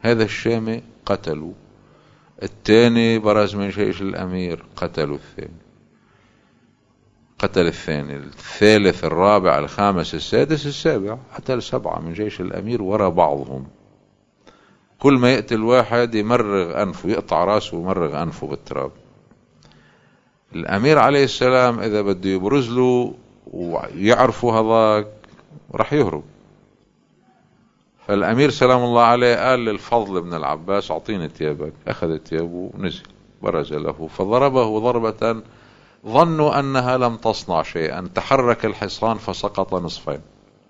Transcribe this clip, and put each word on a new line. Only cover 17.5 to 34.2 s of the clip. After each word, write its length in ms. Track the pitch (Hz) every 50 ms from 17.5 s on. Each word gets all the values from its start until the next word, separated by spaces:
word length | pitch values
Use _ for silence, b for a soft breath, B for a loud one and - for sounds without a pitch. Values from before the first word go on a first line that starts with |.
| 104 107 - - -
ويمرغ 460 | 87 85 92 95 95 85 76 71 73 78
أنفه 240 | 78 73 - -
بالتراب. 440 | 71 71 69 - - 69 69 67 65 - - - _ _ _ _ _ _ _ _ _ _ _ b b b b b b b b b b b b b b b b _ _ -
الأمير 440 | 85 82 - 92 101 113 147 156 147
عليه 260 | 113 127 143 143 139
السلام 560 | 120 - - 127 127 127 127 127 123 117 113
إذا 220 | 98 113 104 107 101
بده 280 | 101 98 90 92 95
يبرز 400 | 95 92 92 101 135 143 127 113
له 440 | 120 123 127 127 123 123 123 - - - - _ _ _ -
ويعرفه 1120 | - - - 90 85 82 73 - - - - 95 107 120 - 131 123 107 - - 120 113 110
هذاك، 460 | 110 110 113 113 113 107 107 107 104 107 - - - - - - - _ - - _ - -
راح 180 | - 110 - 143
يهرب. 300 | 151 131 95 76 76 78 - - _ _ _ _ _ _ _ _ _ _ _ _ _ _ _ _ _ _ _ _ _ _ _ _ _ _ _ _ _ _ _ _ _ _
فالأمير 440 | - 101 101 95 87 113 123 147 143
سلام 340 | 120 - 131 127 127 123 123
الله 180 | 120 120 120 120
عليه 340 | 117 120 120 123 123 120
قال 240 | 104 95 127 131 123
للفضل 600 | 120 113 104 95 - - 120 117 107 101 95 90
بن 140 | 85 87 87
العباس: 560 | 82 76 69 76 78 82 92 98 101 101 -
"أعطيني 380 | 87 82 - - 110 98 82 76
ثيابك". 440 | - - 78 76 73 71 76 78 78 - - -
أخذ 300 | - - - 82 80 78
ثيابه 520 | - - 80 80 85 85 87 90 92 - -
ونزل، 280 | 98 98 90 - - - - - _ _ _ _ - -
برز 300 | 104 92 80 71 - 76
له 360 | 76 78 82 69 73 80 78 -
فضربه 600 | -